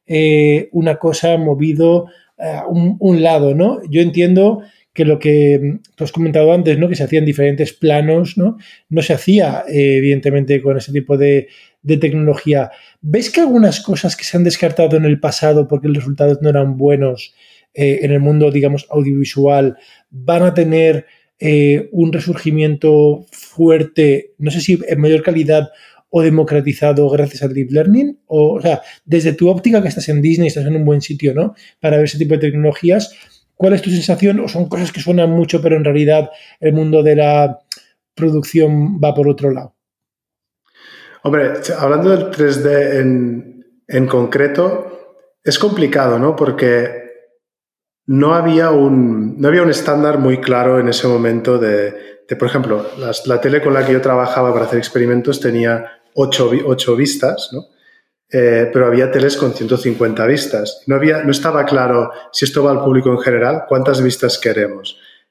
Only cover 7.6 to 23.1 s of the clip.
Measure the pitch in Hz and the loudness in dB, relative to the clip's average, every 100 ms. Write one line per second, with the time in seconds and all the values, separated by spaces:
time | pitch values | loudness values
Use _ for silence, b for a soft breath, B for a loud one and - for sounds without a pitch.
7.6 | 147 - 160 147 151 165 175 - 185 226 | -4 -2 0 2 2 0 -2 -2 -2 -4
8.6 | B B B 160 147 143 - 208 160 - | B B B -4 -2 -2 2 2 2 -2
9.6 | - 147 139 135 139 139 139 143 135 139 | -4 0 2 2 2 0 0 0 0 0
10.6 | 135 135 123 143 131 143 143 139 131 b | 0 -2 -4 -6 -2 0 2 2 -2 b
11.6 | b b 143 156 151 151 151 143 151 143 | b b -2 0 0 0 0 0 0 0
12.6 | 135 B B B 151 208 226 - 320 247 | -2 B B B -4 -2 -2 0 2 4
13.6 | 208 151 - 170 185 - - 175 175 - | 4 2 -4 -4 -4 -6 -4 0 0 0
14.6 | 170 151 160 156 151 147 151 - 151 151 | -2 0 2 2 2 0 -2 -2 0 2
15.6 | 143 143 147 143 131 139 147 143 151 143 | 0 -2 -2 -4 -4 -2 0 2 0 0
16.6 | 139 131 143 143 135 123 - b b b | 0 0 0 2 0 -4 -12 b b b
17.6 | b - 143 139 143 143 143 151 147 143 | b -4 -2 0 0 0 2 2 2 2
18.6 | 139 143 - 151 139 139 135 139 139 143 | 0 -2 -4 -4 -2 -2 -4 0 2 2
19.6 | 135 120 b b b 131 127 170 180 170 | 0 -2 b b b -10 -2 2 2 2
20.6 | 165 160 160 151 - b b - 156 147 | 2 2 2 2 -4 b b -8 0 2
21.6 | 143 147 - 180 165 160 175 156 160 151 | 4 2 0 0 0 0 -4 -4 -2 0
22.6 | 151 147 156 151 147 | 0 0 2 4 4